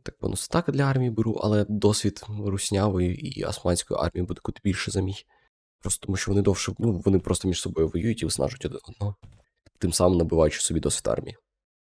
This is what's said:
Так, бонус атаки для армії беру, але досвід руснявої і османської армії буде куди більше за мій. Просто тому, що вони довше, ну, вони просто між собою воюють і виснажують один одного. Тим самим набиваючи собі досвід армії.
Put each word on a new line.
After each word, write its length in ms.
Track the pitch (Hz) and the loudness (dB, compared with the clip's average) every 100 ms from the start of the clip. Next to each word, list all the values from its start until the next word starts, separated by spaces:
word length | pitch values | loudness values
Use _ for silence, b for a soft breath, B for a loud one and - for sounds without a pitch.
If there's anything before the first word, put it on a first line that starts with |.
Так, 120 | - - | -16 -8
бонус 280 | 98 - - | -6 -4 -2
атаки 220 | 165 175 | -2 0
для 100 | 139 | 0
армії 280 | 139 135 123 | 2 2 0
беру, 220 | 113 113 | 0 0
але 340 | - 104 104 101 | 0 2 2 2
досвід 560 | 104 104 107 104 - - | 2 2 4 0 -4 -8
руснявої 1080 | 104 104 95 - 98 104 92 90 90 - - | -8 -4 -2 0 2 2 2 2 0 -6 -6
і 60 | |
османської 560 | - - 90 90 - - | -6 -2 0 0 0 -2
армії 260 | 82 90 90 | -2 -2 -4
буде 140 | 87 | -4
куди 180 | - - | -8 -4
більше 260 | 101 92 - | -2 -2 -2
за 100 | 98 | -2
мій. 260 | 95 101 - b b _ _ _ | -2 -4 -12 b b _ _ _
Просто 260 | - - - | -6 -4 -2
тому, 100 | 92 | -4
що 140 | - | 0
вони 120 | 98 | 2
довше, 300 | 98 92 - - | 4 2 0 -2
ну, 240 | 117 90 | 0 2
вони 140 | - 95 | 4 2
просто 300 | - 92 95 | 2 -2 0
між 120 | 85 | -2
собою 280 | - 82 80 | -2 0 0
воюють 340 | 87 110 110 | 0 -2 -2
і 20 | |
виснажують 400 | 78 - 67 - | -2 -2 -4 -4
один 160 | - - - | -8 -10 -14
одного. 280 | - 101 101 - - _ _ _ - | -8 -6 -6 -14 -20 _ _ _ -4
Тим 140 | 90 | -2
самим 260 | - 90 90 | 4 4 4
набиваючи 420 | 80 80 78 - | 4 4 4 2
собі 200 | - 82 | -2 0
досвід 280 | - - - | 0 -2 -2
армії. 280 | - - - _ _ _ _ | -2 -4 -12 _ _ _ _